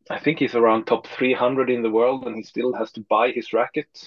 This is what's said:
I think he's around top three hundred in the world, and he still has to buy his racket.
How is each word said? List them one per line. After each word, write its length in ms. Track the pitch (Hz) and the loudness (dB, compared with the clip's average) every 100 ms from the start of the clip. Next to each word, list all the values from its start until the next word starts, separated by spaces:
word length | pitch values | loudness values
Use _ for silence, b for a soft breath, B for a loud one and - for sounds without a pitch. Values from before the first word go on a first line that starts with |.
| - | -12
I 120 | 110 | -4
think 180 | - 151 | -2 0
he's 160 | 131 | 0
around 320 | 120 113 110 110 | 4 4 4 2
top 220 | 117 - | -2 -2
three 260 | - 127 | -2 0
hundred 380 | 120 123 135 127 | 2 0 0 0
in 100 | 123 | 0
the 80 | 113 | 0
world, 380 | 110 120 131 123 | 2 2 0 -6
and 80 | 110 | -10
he 80 | |
still 300 | - - 123 | -10 -4 -2
has 180 | 123 110 | -2 -6
to 100 | - | -8
buy 300 | 107 107 120 | -2 2 2
his 220 | 120 - | 0 -2
racket. 340 | 113 120 - - - | -2 -2 -4 -8 -12